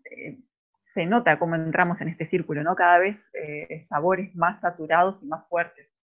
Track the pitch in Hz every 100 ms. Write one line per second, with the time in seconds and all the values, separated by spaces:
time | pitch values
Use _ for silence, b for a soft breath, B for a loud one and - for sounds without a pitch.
0 | - - 151 - _ _ _ _ _ 202
1 | 170 240 240 147 170 165 160 170 175 -
2 | 160 - 160 185 156 147 160 185 175 175
3 | 196 208 _ - 151 147 165 160 - 147
4 | 175 185 190 175 170 - 175 175 156 165
5 | 190 190 143 160 - 170 170 - _ _
6 | _